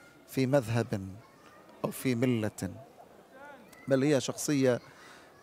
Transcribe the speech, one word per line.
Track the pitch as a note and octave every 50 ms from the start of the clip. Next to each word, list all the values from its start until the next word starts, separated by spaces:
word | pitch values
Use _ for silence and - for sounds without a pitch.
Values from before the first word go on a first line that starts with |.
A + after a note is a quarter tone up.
| - - - - - -
في | - C3+ C3
مذهب | B2+ C#3 C#3+ A2+ A2 A#2 A#2+ A2 - A#2 G2 F#2+ F#2+ F#2 A2 - - - - - - - - - - - - -
أو | -
في | - - - C3+ B2
ملة، | A#2 C3 B2+ A#2+ A2+ G#2+ G#2 - - G2 F#2 G2 G#2 - - - - - - - - - - - - - - - - - - - - - C3
بل | C3+ C3 C3
هي | D3+ D3 B2+
شخصية | - - - - - - D3+ C3+ C3 B2+ A#2+ - - - - - - - - - - - - -